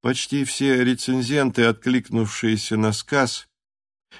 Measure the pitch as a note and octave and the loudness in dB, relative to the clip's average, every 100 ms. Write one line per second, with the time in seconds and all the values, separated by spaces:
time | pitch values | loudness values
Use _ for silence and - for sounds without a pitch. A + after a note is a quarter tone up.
0 | A#2+ C3 - C#3+ C3+ - C#3 B2+ B2 A#2+ | -2 -4 -2 -4 -2 -2 2 2 2 0
1 | - B2+ A#2+ D3 C3+ A2+ A#2 A2 B2+ B2+ | -2 -2 0 0 0 2 2 2 0 0
2 | - A2+ G#2+ - A2+ G#2+ - A2 G#2+ G#2 | 0 -2 -2 -2 0 0 -2 0 0 -2
3 | - C#3+ B2+ - - _ _ _ _ _ | -2 0 0 -2 -14 _ _ _ _ _
4 | _ | _